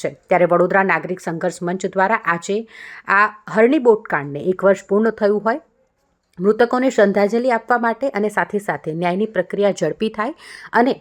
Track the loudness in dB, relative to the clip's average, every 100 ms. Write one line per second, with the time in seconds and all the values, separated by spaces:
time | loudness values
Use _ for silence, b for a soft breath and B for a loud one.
0 | -10 -10 _ 2 4 2 2 2 2 0
1 | -2 -8 -8 -4 -6 -6 -8 -6 -6 -2
2 | 0 0 -2 -6 -4 -6 -6 B B B
3 | 0 2 2 -2 -6 2 4 4 4 2
4 | 0 -6 -4 -6 -4 0 2 2 0 0
5 | 0 0 0 0 -2 -4 _ _ _ _
6 | _ _ _ -4 0 2 2 2 0 4
7 | 2 4 0 0 0 -2 0 0 0 -2
8 | -4 -2 -2 -2 -4 -4 -4 -6 -6 -4
9 | -2 -2 -2 -4 -4 -2 -2 0 -4 -2
10 | -6 -4 -8 -8 B B B 2 2 0